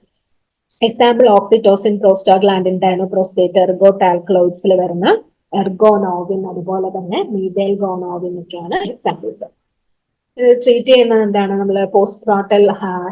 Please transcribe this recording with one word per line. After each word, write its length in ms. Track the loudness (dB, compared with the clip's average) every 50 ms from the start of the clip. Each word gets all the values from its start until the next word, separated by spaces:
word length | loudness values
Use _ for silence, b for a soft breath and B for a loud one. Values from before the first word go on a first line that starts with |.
| _ _ _ _ _ _ _ _ _ _ _ _ _ _ _ -4
എക്സാമ്പിൾ 460 | -4 -2 0 2 2 2 4 4 4 4
ഓക്സിറ്റോസിൻ, 680 | 4 4 2 2 0 2 4 2 2 2 0 -2 -2 0
പ്രോസ്റ്റാഗ്ലാൻഡിൻ, 800 | 2 2 2 2 2 2 2 4 4 2 2 0 -2 -2 -2 0
ഡൈനോപ്രോസ്റ്റേറ്റ്, 800 | 0 0 0 -2 -4 -4 -2 -2 -4 -2 -2 -2 0 0 2 2
എർഗോടാൽക്കലോയിഡ്സിൽ 1200 | 2 2 2 4 4 4 4 4 2 0 0 0 -2 0 0 2 2 0 -2 -2 0 2 2 2
വരുന്ന 420 | 0 -2 -2 -2 0 0 0 0 -2 _ _ _ _ _ -4
എർഗോനോവിൻ, 920 | -4 -4 -4 0 2 2 4 4 2 0 -4 -6 -6 -6 -6 -6 -6 -6
അതുപോലെ 420 | -8 -10 -10 -8 -6 -6 -6 -6 -6
തന്നെ 380 | -8 -10 -8 -6 -6 -6 -6 -6
മീഥൈൽ 440 | -6 -6 -6 -4 -4 -4 -2 -2 -2
ഗോണോവിൻ 680 | -4 -4 -4 -6 -6 -8 -10 -10 -8 -10 -10 -10 -12
ഒക്കെയാണ് 340 | -14 -14 -14 -14 -10 -8 -6 -6 -6 -8
എക്സാമ്പിൾസ്. 560 | -10 -8 -6 -6 -6 -6 -10 -12 -12 -12 -16 -18 _ _ _ _ _ _ _ _ _ _ _ _ _ _ _ _ _ 0
ഇത് 220 | 2 2 2 4 2
ട്രീറ്റ് 220 | 0 0 2 2
ചെയ്യുന്നത് 360 | 4 4 4 4 4 2 0
എന്താണ്? 300 | 0 0 0 0 -2 -2
നമ്മള് 340 | -2 -2 -2 -2 -2 -2 -2
പോസ്റ്റ് 400 | 0 0 0 0 0 -4 -6 -4
പാർട്ടൽ, 440 | -2 -2 -2 0 0 2 2 2 2
ആ, 380 | 0 -2 -6 -6 -6 -6 -8 -8